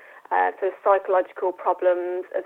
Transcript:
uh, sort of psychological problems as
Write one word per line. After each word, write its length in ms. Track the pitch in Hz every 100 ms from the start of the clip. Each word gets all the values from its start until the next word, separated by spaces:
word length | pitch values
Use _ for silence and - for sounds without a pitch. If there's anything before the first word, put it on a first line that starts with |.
| - - -
uh, 240 | 185 180 -
sort 120 | 190
of 40 | -
psychological 680 | 214 196 196 185 180 - 185
problems 760 | 180 - 175 180 175 180 180 180
as 80 | 190